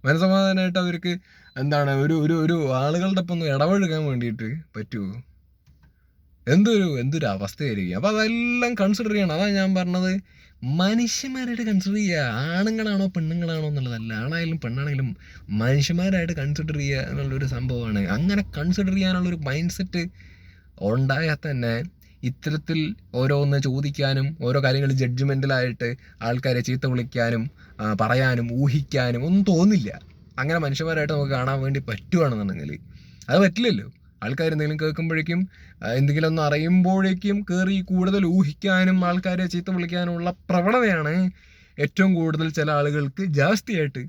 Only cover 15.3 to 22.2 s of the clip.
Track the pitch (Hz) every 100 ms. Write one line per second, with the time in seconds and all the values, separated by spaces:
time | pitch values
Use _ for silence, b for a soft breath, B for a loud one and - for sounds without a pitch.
15.3 | B - 104 117 139 139 170 190 190 170
16.3 | 160 139 147 156 147 139 135 135 143 139
17.3 | 135 135 123 127 123 113 104 92 104 180
18.3 | 202 196 147 165 190 190 190 185 180 180
19.3 | 170 139 143 175 - 185 175 175 b b
20.3 | b b b b - 98 123 135 135 160
21.3 | 147 156 131 120 117 175 - b b